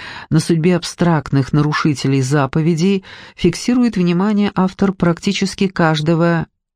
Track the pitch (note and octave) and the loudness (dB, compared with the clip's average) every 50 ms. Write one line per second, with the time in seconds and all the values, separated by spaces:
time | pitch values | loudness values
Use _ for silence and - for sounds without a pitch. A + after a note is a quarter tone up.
0 | - - - - - - C#3+ D#3+ D#3+ - F3 E3 D3+ F#3 F3+ E3+ E3+ - - - | -18 -16 -16 -18 -6 -2 0 0 2 2 0 0 2 2 0 0 -2 -6 -4 -2
1 | F3 F3 E3+ D3+ C3+ - - C#3 C3 - - D3 D3 D3+ D3+ - - E3 D3 C3 | 0 2 2 0 0 0 0 0 0 2 0 0 0 0 0 0 0 -2 -2 0
2 | - C3+ C#3 C#3 C3 B2+ C#3+ D3+ C#3 C3 - D#3+ D#3 E3 F3 D3+ E3+ G3 G3 F#3+ | -2 0 0 0 0 0 0 0 0 0 -2 -2 0 0 0 0 2 0 0 0
3 | F#3+ - - - - - - - - F3 E3+ - - - B3 B3+ B3 A#3+ A3 G3 | -2 -8 -16 -20 -20 -20 -8 -2 0 0 0 0 -2 0 0 2 2 0 0 0
4 | F3+ F3 F3 E3+ F#3+ G#3+ G#3+ G3+ G#3 G3+ - - F#3 F#3 - - G3+ G3 F#3+ - | 0 0 2 0 0 0 0 0 0 0 0 0 -2 -2 0 0 0 0 0 0
5 | - E3+ E3 - - G3+ F#3+ - G3 F#3+ - - G3 F#3 - - F3 D#3+ D#3+ D3+ | 0 0 0 0 -2 -4 -2 -2 -2 -4 -2 -2 -2 -2 0 0 0 2 2 0
6 | D3+ D#3 E3+ D#3+ E3+ E3+ E3+ E3 D3+ - _ _ _ _ _ | 0 0 2 2 2 2 2 0 -2 -6 _ _ _ _ _